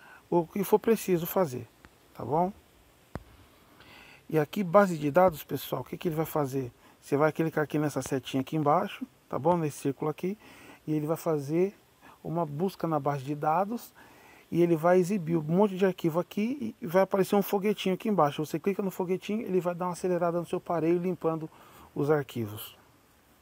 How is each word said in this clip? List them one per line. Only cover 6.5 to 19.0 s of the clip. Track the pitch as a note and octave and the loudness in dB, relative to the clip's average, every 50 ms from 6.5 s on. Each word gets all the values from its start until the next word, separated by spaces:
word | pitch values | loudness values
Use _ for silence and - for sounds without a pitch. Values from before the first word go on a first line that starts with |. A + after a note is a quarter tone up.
| C3+ C3+ B2+ A#2+ - _ _ - _ _ | -2 -4 -6 -6 -10 _ _ -20 _ _
Você | - - C#3+ | -6 -2 2
vai | C#3 D#3 D#3 | 2 4 2
clicar | - - E3 D#3+ - D#3+ D3 | 2 0 -2 0 0 -2 -2
aqui | - - D3+ | 0 -2 -2
nessa | D3+ D3 - C3+ | -2 -2 -2 -4
setinha | C3 - C#3+ C3 - - - C3 | -4 -4 -4 -4 -4 -4 -4 -4
aqui | C3 - D#3+ | -4 -2 -4
embaixo, | D#3 C#3+ D3 D3+ F3+ G#3 G3+ - - B3+ - _ _ _ _ | 0 2 2 2 2 0 -2 -8 -12 -14 -14 _ _ _ _
tá | - - | -8 -2
bom? | C3+ E3 F3+ | 0 2 2
Nesse | E3+ D#3+ D3 - - | 2 0 -4 -4 -4
círculo | - C#3 C3+ - D3+ D3+ | -4 -4 -4 -2 -4 -6
aqui, | D3 - - F#3 G#3 - - - - - - - - - _ | -4 -4 -6 -6 -6 -8 -12 -20 -20 -20 -20 -20 -20 -14 _
e | D#3 D3+ | -4 -4
ele | D3+ D3 | -2 -2
vai | D3+ E3 | -2 -4
fazer | - - E3+ D#3 D3 C#3 C#3 D#3+ E3+ F#3 G3+ - _ _ _ _ _ - - - _ | -2 -2 -2 -2 -2 -4 -2 0 0 0 0 -2 _ _ _ _ _ -20 -20 -20 _
uma | - E3 D#3+ E3+ E3+ | -10 -6 -4 -4 -4
busca | D3 C#3+ D3 F#3 G3 - - - | -4 -4 -4 -4 -4 -2 -4 -2
na | E3 D#3 D3 | -2 -2 0
base | C3+ D3 C#3+ C#3 B2+ | 0 0 -2 -2 -4
de | C#3+ D3+ | -6 -6
dados, | D3 D#3 D3+ D#3 F3 G3+ G3+ A#3+ A#3 - - - - - - - - - - - - - _ | -2 0 0 2 2 0 -2 -4 -8 -10 -16 -20 -20 -20 -20 -20 -20 -20 -20 -20 -20 -12 _
e | - E3 | 2 2
ele | E3+ E3+ E3+ | 4 4 4
vai | D3+ D#3 F3 F#3 F#3 | 4 4 6 6 6
exibir | F3+ E3+ G#3+ G3 D#3 D#3 E3+ | 4 2 0 -2 -2 -2 -2
um | E3 | -2
monte | D3+ D3+ E3+ F#3 G#3+ G3+ F#3 | 0 2 4 4 4 4 4
de | F3+ G3 | 2 0
arquivo | F#3 F3+ - - E3 D3+ F3 | 0 0 0 -2 0 0 0
aqui, | E3+ - - G3+ G#3 A#3+ C#4+ C#4+ A#3 G#3+ - - | -2 -2 -4 -4 -4 -2 -4 -6 -6 -8 -8 -8
e | - | -8
vai | F3 E3 F#3+ | 0 2 2
aparecer | F#3+ F#3 - G3 F3+ - G3+ | 2 4 2 0 2 2 2
um | G3+ | 2
foguetinho | F#3+ - G3+ G3+ F3+ G#3+ G3 - - F#3+ F#3 | 2 2 -2 0 0 0 -2 0 0 -2 -2
aqui | - - A3 | 0 -2 0
embaixo. | G#3 F3 D3+ C#3+ - - - | 2 4 2 2 2 -2 -4
Você | - - D#3 | -4 -6 -2
clica | - G3+ F#3+ - G3+ | -2 -2 -2 0 -2
no | F#3 | -4
foguetinho, | - - | -4 -4